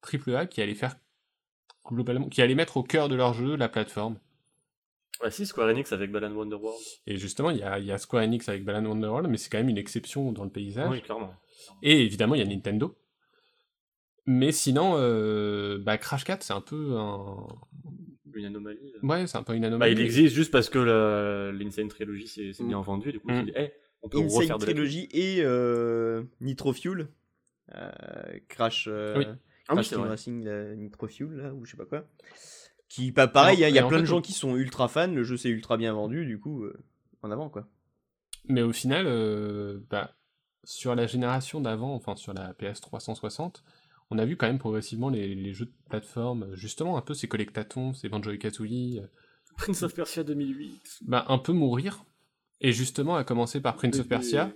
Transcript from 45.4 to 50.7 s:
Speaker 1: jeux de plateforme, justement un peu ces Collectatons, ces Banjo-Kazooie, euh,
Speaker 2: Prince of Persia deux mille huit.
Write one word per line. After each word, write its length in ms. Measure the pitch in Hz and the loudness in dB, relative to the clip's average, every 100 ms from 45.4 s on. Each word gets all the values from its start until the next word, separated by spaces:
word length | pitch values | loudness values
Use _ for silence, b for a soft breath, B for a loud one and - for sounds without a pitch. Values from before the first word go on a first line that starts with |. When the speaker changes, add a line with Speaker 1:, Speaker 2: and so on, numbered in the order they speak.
| 98 | -8
Speaker 1:
jeux 140 | 98 120 | -8 -10
de 60 | _ _ | _ _
plateforme, 580 | 107 - - 120 120 98 | -8 -8 -6 -4 -4 -6
justement 420 | 92 107 - 165 165 | -10 -12 -6 -2 -2
un 60 | |
peu 100 | - | -4
ces 160 | 147 - | -8 -4
Collectatons, 640 | - 208 - 107 - 131 | -4 -4 -6 -8 -6 -6
ces 160 | 131 117 | -6 -6
Banjo-Kazooie, 920 | 107 104 104 107 104 110 123 123 117 | -6 -6 -6 -6 -6 -6 -4 -4 -6
euh, 60 | 98 b b b b - | -10 b b b b -10
Speaker 2:
Prince 240 | - 185 | -4 -2
of 120 | 170 | -2
Persia 300 | - 165 - | -4 -6 -4
deux 80 | 151 | -4
mille 240 | 147 139 135 | -2 -2 -4
huit. 420 | 151 | -10